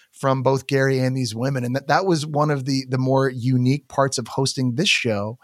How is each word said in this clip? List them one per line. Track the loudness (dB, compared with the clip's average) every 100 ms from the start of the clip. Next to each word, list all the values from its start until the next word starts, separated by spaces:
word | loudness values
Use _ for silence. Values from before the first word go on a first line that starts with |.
| _
from | -4 -2 2
both | 2 0 0
Gary | 2 2 2
and | 0 0
these | -4 -4
women. | -4 -2 -2
And | -2
that, | 0
that | 2 2
was | 0 0
one | 0 0
of | 0
the, | -2 -4 -2
the | -2
more | 2 2 2
unique | 0 0 2 2 0 -2
parts | 0 0 -2
of | -4
hosting | -2 -2 -2 -2 0
this | 0
show, | 0 0 -2 -4 -10